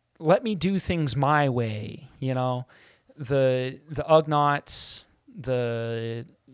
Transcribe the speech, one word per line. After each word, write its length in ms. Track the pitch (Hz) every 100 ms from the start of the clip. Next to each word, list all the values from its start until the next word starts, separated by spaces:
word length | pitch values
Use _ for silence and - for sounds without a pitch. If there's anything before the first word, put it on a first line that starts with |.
| _ _
let 220 | 156 196
me 140 | 247 202
do 240 | 190 196
things 340 | - 175 147
my 340 | 120 139 151 143
way," 600 | 123 117 107 110 - - -
you 160 | 135
know? 320 | 127 127 123 123 - - _ _ -
The, 640 | 123 139 131 127 127 131 -
the 140 | 147
Ugnaughts, 1040 | 151 160 151 147 147 143 - - - - - _ _
the, 960 | 214 131 123 120 117 117 117 113 117 120 _ _